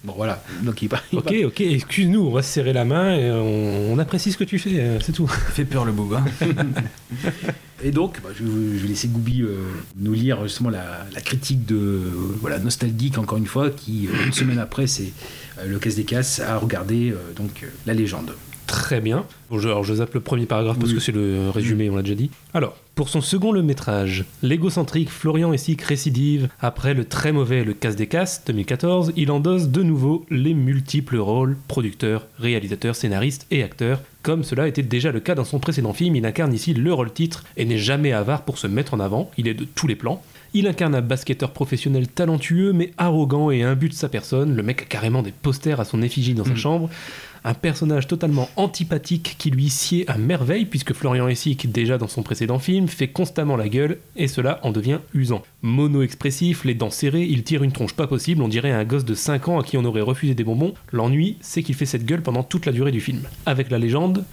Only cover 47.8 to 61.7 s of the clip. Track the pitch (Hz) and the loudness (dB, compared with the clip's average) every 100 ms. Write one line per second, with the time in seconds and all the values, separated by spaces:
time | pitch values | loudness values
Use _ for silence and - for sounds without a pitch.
47.8 | 156 147 135 175 170 143 127 - 202 - | 2 2 0 0 2 2 0 0 -2 0
48.8 | 165 156 - 170 165 - 160 131 143 131 | -2 -2 0 -2 -2 -4 0 2 2 0
49.8 | - 175 180 110 113 170 123 196 202 147 | 0 0 0 0 2 2 2 0 0 -2
50.8 | - - 139 127 123 123 156 135 123 110 | -4 -2 0 2 2 0 0 0 0 0
51.8 | 117 127 113 - 107 110 113 127 135 190 | 2 2 -2 -4 -4 -2 0 0 2 2
52.8 | 180 - 135 139 185 - 147 131 104 120 | 2 0 -4 0 -2 0 0 0 0 2
53.8 | 147 180 - - 143 131 127 - 123 107 | 0 -2 -8 -2 -2 2 0 0 0 0
54.8 | 110 147 - 143 127 110 - _ 117 123 | 0 -2 -2 0 2 0 -4 _ 0 2
55.8 | 147 143 131 - 143 135 175 165 135 117 | 4 4 2 0 -4 0 0 2 0 0
56.8 | 110 - 143 156 175 135 113 160 139 135 | -2 -2 0 0 2 0 0 2 2 0
57.8 | 113 - 143 131 - 165 117 110 139 117 | -4 -2 -2 0 0 2 2 2 2 0
58.8 | 107 139 120 107 - 143 139 170 - 139 | 2 0 0 -2 0 0 0 0 0 0
59.8 | 120 110 107 135 147 120 113 113 170 202 | 0 0 0 0 0 0 0 2 0 -2
60.8 | - 117 113 143 180 214 - - 160 | -6 0 2 2 2 -2 -6 -6 -2